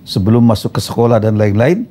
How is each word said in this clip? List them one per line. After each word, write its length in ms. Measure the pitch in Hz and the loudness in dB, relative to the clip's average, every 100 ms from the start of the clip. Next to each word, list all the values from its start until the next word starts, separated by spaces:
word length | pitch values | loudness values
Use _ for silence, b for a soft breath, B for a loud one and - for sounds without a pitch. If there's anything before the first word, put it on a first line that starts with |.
sebelum 400 | - - 95 120 | -4 -4 2 4
masuk 320 | 117 107 - | 4 2 -4
ke 80 | - | -8
sekolah 400 | - 104 117 117 | -6 -2 0 0
dan 160 | 107 107 | 0 0
lain-lain 480 | 104 104 127 196 240 | 0 0 0 -2 -6